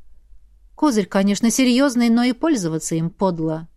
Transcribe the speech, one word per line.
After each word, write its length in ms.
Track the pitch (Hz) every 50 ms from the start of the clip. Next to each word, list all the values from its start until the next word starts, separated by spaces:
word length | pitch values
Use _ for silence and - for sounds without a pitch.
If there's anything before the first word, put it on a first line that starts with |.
| - - - - - - - - - - - - _ - _
Козырь, 300 | - 311 302 233 214 185
конечно, 460 | - - 196 196 202 202 - - 233
серьёзный, 580 | 220 - 262 247 240 247 277 285 233 240 240 233
но 140 | 226 240 240
и 100 | 247 247
пользоваться 640 | - - 330 311 226 180 160 160 160 - - 170
им 140 | 165 165 170
подло. 580 | - - 202 190 175 165 160 160 156 160 165 - _